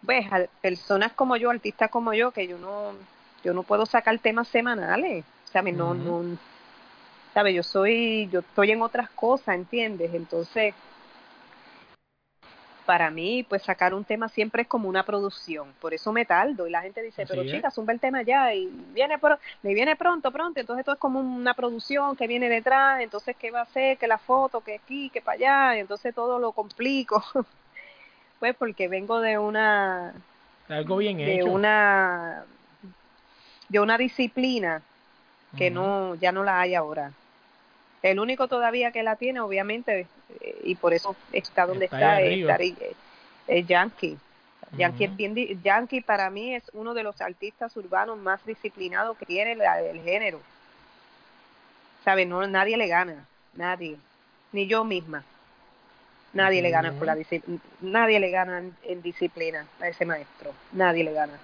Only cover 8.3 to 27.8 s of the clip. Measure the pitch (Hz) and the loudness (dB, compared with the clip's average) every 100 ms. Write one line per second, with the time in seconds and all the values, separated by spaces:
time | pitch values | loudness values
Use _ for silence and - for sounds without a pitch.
8.3 | 180 170 - 202 220 226 240 240 - 233 | -2 -2 2 4 4 0 -2 -6 -2 2
9.3 | 269 247 180 180 240 220 196 170 170 170 | 2 2 -4 -2 -4 -2 -2 -4 -4 -4
10.3 | 170 165 233 214 - - - - - - | -6 -4 0 0 0 -20 -20 -20 -20 -20
11.3 | - - - - - - _ _ _ _ | -20 -20 -20 -20 -20 -20 _ _ _ _
12.3 | _ - - - - - 175 160 160 175 | _ -20 -20 -20 -16 2 4 4 0 -2
13.3 | 247 233 202 - 185 180 190 208 220 226 | -2 -2 -4 -2 2 2 2 -2 -4 -2
14.3 | - 214 226 240 254 202 190 190 208 196 | -2 -2 0 0 0 0 -2 0 -2 -4
15.3 | - - 156 139 135 165 160 - 220 233 | -8 -10 -10 -10 -10 -8 -6 -2 -2 2
16.3 | 175 233 254 175 170 185 214 226 - 196 | 2 2 0 -4 -4 -6 -10 -12 -10 -6
17.3 | 185 - 294 330 - 220 233 262 262 226 | -4 -4 -2 -4 -4 -4 0 0 0 2
18.3 | 262 254 208 370 262 - - 277 294 294 | 4 4 0 -4 -10 -12 -2 0 4 4
19.3 | 294 - - 202 202 262 311 349 349 269 | 2 -2 -8 -2 2 2 2 2 2 -2
20.3 | 262 339 302 240 240 262 277 277 262 262 | -4 -6 -6 -6 -6 -2 0 0 0 -2
21.3 | 247 247 247 240 233 - 285 285 269 233 | -2 0 0 -2 -4 -4 0 0 -2 -2
22.3 | 240 247 233 226 269 269 269 226 208 - | 0 2 2 4 4 6 4 -2 -6 -8
23.3 | 247 233 240 233 269 269 269 233 220 - | -10 -6 -6 -4 0 0 2 0 0 2
24.3 | 254 269 240 220 214 _ 269 277 233 - | 2 2 -2 -8 -14 _ -10 -8 -6 -6
25.3 | 220 254 277 269 226 196 208 247 240 240 | 0 4 6 4 2 -2 -6 -6 -4 -2
26.3 | 247 240 214 208 - 247 277 247 214 - | 0 -2 -4 -8 -4 -2 -2 2 0 2
27.3 | 277 240 _ _ - | -2 -4 _ _ -20